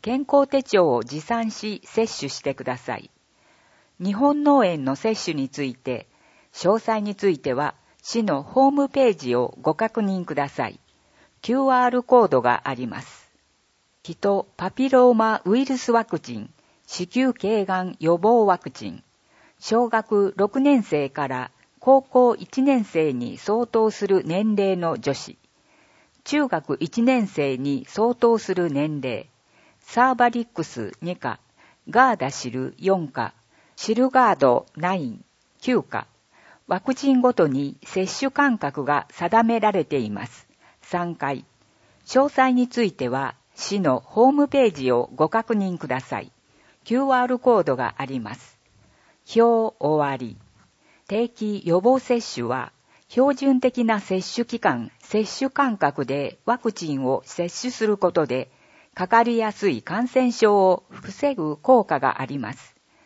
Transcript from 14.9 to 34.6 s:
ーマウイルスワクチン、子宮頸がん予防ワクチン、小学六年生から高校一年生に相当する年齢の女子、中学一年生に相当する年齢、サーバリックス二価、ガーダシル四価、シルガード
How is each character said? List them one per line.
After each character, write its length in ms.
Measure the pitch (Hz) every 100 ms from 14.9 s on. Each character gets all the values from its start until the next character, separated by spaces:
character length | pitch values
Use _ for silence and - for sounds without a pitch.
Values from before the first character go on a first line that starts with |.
| 254 247
ー 20 |
マ 260 | 226 220 214
ウ 120 | 180 240
イ 80 |
ル 120 | 277 254
ス 140 | -
ワ 140 | 226
ク 140 | 220 156
チ 180 | - 113
ン、 160 | 110 _ _ _
子 240 | - - 180
宮 200 | 247 262
頸 320 | - 196 220
が 180 | 190 185
ん 140 | 185 -
予 180 | 160 170
防 280 | 208 233
ワ 140 | 202 175
ク 100 | 135
チ 200 | - 104
ン、 140 | - _ _ _ _ _ _
小 300 | - 226 240
学 460 | 226 - 208 196 -
六 220 | 208 262
年 240 | 285 262
生 260 | 196 147 139
か 180 | - 135
ら 240 | 127 127 _ _ _
高 220 | 262 269
校 340 | 269 254 247
一 280 | - 180 262
年 200 | 277 254
生 300 | 202 160 156
に 240 | 123 117 117
相 280 | - 226
当 260 | 240 226 220
す 140 | -
る 180 | 196 190
年 300 | 160 180 214
齢 200 | 202 196
の 220 | 185 165 -
女 160 | 143
子、 240 | 135 - - _ _ _ _ _ _ _ _
中 220 | - 294 277
学 280 | 160 - 135
一 200 | 165 233
年 260 | 240 254 196
生 300 | 156 139 131
に 280 | 143 139 -
相 260 | 202 233
当 240 | 240 233 220
す 160 | -
る 160 | 180 170
年 300 | 139 156 147
齢、 300 | 127 110 - _ _ _ _ _
サ 320 | - 233 262
ー 40 |
バ 120 | 240 240
リ 160 | 233
ッ 40 | 226
ク 180 | -
ス 260 | 151 123 101 -
二 140 | 170
価、 240 | 175 127 - _ _ _ _ -
ガ 260 | 226 262
ー 20 | 202
ダ 120 | 131
シ 220 | - 127
ル 240 | 127 131 -
四 300 | 190 196 147
価、 260 | 135 107 - _ _ _ -
シ 180 | -
ル 140 | 226 262
ガ 260 | 262 233
ー 20 | 170
ド 280 | 135 120